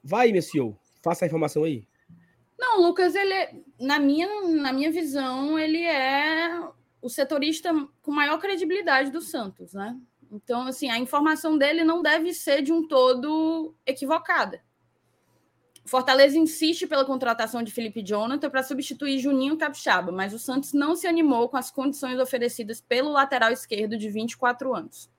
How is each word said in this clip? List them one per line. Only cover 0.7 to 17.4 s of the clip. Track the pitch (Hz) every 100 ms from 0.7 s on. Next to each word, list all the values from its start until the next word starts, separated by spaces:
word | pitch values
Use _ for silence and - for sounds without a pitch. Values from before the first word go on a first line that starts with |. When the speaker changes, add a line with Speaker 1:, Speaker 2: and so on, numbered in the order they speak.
| 101 _ _
Speaker 1:
faça | 170 175
a | 175
informação | 160 147 151
aí. | 160 127 101 _ _ - _ _ _ -
Speaker 2:
Não, | 508 427
o | 339
Lucas, | 359 359
ele | 339 392
é, | 381 339 - - _
na | 262 294
minha, | 277 294 370 415 359
na | 320 277
minha | 262 302
visão, | 320 311 277 262 262 285 311
ele | 311 320
é | 339 294 262 277 302 320 339 339 320 - _ _
o | 247
setorista | 269 277 294 294 320 370 320 285 _
com | -
maior | 294 294 311
credibilidade | 392 381 339 370 339 269 277
do | 294
Santos, | 330 294 202 - 180
né? | 196 202 254 247 _ _
Então, | 208 - 240 254
assim, | 262 277
a | 233
informação | 247 294 302 311 320 311
dele | 277 330
não | 320 339
deve | 302 320 330
ser | 330 - 285
de | 277
um | 330 311
todo | 277 254 254 285 311 320 330 320 - -
equivocada. | 269 269 320 330 339 208 175 _ _ _ _ _ _ _ _ _ _ _ - -
Fortaleza | 254 254 269 277 302
insiste | 320 - 320 330 -
pela | 285
contratação | 269 262 247 233